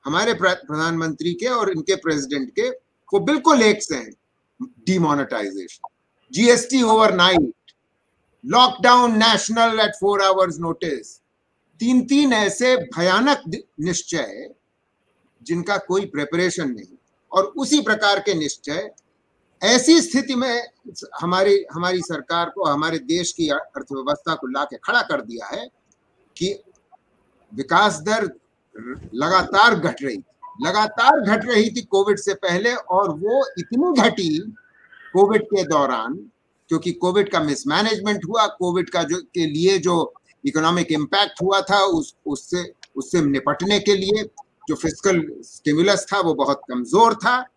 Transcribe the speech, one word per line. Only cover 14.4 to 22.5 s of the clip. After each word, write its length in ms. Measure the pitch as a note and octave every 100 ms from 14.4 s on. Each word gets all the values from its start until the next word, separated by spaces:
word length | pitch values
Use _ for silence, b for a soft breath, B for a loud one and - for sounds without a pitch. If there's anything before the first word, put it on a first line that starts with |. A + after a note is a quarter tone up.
| - - _ _ _ _ _ _ _ _
जिनका 340 | A#2 E3+ E3+ G3+
कोई 300 | - F#3 G3+
preparation 640 | C#3+ - E3+ F3+ F3+ D3
नहीं, 260 | A2+ F#2 - _ _ _
और 120 | F#3
उसी 360 | G3 - C4 D4+
प्रकार 380 | G#3+ G#3+ G#3 G3
के 160 | G3+
निश्चय 560 | F3 D3 - - D#3 - _ _ _ _ _ _ _
ऐसी 380 | G3 B3 B3 E4
स्थिति 340 | E4 B3+ -
में 340 | B3+ C4 A#3+ A#3 _ A#3 E3+ - -
हमारी, 440 | E3+ F3+ G3+ G3+ F3
हमारी 280 | D#3 F3+ F#3
सरकार 500 | E3 D#3 C3 E3+ E3+